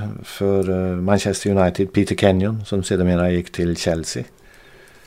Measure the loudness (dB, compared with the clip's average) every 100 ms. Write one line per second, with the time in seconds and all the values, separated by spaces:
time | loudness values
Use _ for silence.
0 | -4 -10 -14 -4 0 0 0 -2 -2 -2
1 | 0 0 0 -2 0 4 2 2 0 0
2 | 0 2 4 4 2 -4 -4 -4 -2 0
3 | 2 2 2 0 -2 -4 -2 0 -2 -2
4 | -4 -8 -10 _ -20 -20 -20 -20 -20 -20